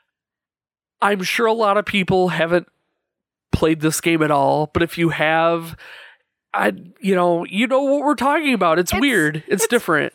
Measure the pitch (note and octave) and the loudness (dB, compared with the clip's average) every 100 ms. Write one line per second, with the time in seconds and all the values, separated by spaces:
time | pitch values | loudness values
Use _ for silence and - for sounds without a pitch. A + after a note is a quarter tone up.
0 | _ _ _ _ _ _ _ _ _ - | _ _ _ _ _ _ _ _ _ -2
1 | G3+ G3+ F3+ - A3+ A3 G#3 G3+ F#3+ G3+ | -2 0 -2 0 0 2 2 0 0 -2
2 | F3 F#3 F3+ E3 E3 F3 - _ _ _ | 0 2 2 0 0 0 -2 _ _ _
3 | _ _ _ _ - - D#3+ D#3+ D#3 D#3 | _ _ _ _ -6 0 0 2 0 -2
4 | E3+ E3 D3+ C#3+ C#3 C#3+ D3+ F3 E3 - | 0 0 2 2 2 0 -2 -2 -4 0
5 | E3+ D3+ D#3 D#3+ E3 E3+ E3 - - - | -2 0 0 2 0 -2 -6 -18 -20 -20
6 | - - _ _ _ G3+ G#3 F#3 F3 - | -20 -20 _ _ _ -2 -2 -2 -14 -8
7 | F#3+ F#3 F3 E3+ F3 F#3 A#3+ C4 C#4 C#4+ | -2 2 2 0 -2 -4 0 0 2 0
8 | C#4 C#4 C4+ D#4 D4 A#3 F3 D#3+ F3 - | 0 0 0 0 0 2 2 2 0 0
9 | C#4 G#3+ D3+ D3+ - G3+ A4 A#3+ - D3+ | 0 2 0 -2 -4 -2 0 0 0 -2
10 | C#3 | -2